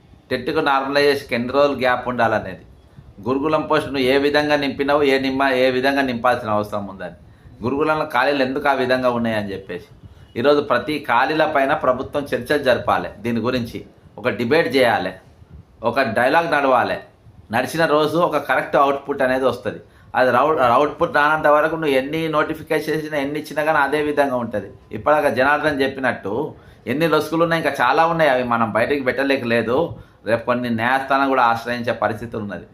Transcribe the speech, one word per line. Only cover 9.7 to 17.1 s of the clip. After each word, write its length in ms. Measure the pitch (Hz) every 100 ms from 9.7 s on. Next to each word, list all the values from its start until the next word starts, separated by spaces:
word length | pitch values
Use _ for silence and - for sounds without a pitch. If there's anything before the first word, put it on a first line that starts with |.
| 90 - - - - - 113
ఈరోజు 240 | 131 147
ప్రతి 440 | 143 120 - 151 -
ఖాళీల 440 | 120 139 156 151 151
పైన 180 | 135
ప్రభుత్వం 500 | 151 131 123 135 147
చర్చలు 380 | 131 123 123 147
జరపాలి, 460 | 127 117 - 95 87 -
దీని 220 | 107 117
గురించి 460 | 110 127 113 98 - - - -
ఒక 100 | 113
డిబేట్ 480 | 104 120 151 160 135
చేయాలి, 360 | 120 101 92 92 - - - - - _
ఒక 180 | 113 123
డైలాగ్ 520 | 127 107 127 160 170
నడవాలి. 460 | 147 139 123 101 85 -